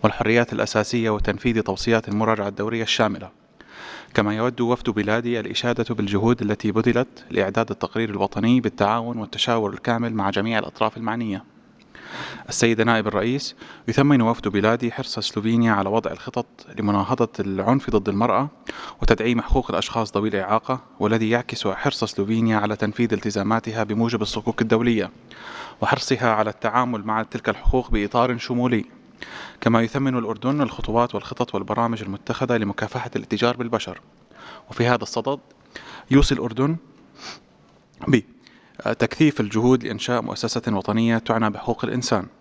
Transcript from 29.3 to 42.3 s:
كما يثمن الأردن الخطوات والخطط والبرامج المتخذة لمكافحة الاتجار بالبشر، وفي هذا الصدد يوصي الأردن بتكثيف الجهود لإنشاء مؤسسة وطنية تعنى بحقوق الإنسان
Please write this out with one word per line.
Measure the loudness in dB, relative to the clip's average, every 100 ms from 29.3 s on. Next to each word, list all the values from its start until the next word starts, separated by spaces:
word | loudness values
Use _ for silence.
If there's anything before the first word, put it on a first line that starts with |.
| -16 -16 -2
كما | 2 4
يثمن | 2 0 0 0
الأردن | -2 -4 -2 0
الخطوات | 0 -2 0 2 2
والخطط | -2 -8 -6 -4
والبرامج | -2 -2 0 0 -2
المتخذة | -6 -10 -6 -4 0 0
لمكافحة | 0 -2 -6 -6 -6 -8
الاتجار | -4 0 0 0
بالبشر، | -2 -4 -4 -14 -18 _ _ -20 -20 -20 -16
وفي | 0 2
هذا | 2
الصدد | 0 -4 -4 -6 _ -20 -20 -20 -18 -18 4
يوصي | 6 6
الأردن | 2 -2 0 0 0 -6 -20 -20 -18 -16 -18 _ _ _ _ _ _ 2 2 2 -20 -20 -20 _ -8 -4
بتكثيف | 0 -2 4 2 2
الجهود | -2 2 4 4
لإنشاء | 2 -6 -2 -2
مؤسسة | -2 -4 -4 -4 -2 -2
وطنية | 0 2 2 2
تعنى | 2 0 0
بحقوق | -2 -4 -2
الإنسان | -2 -2 0 -2 -2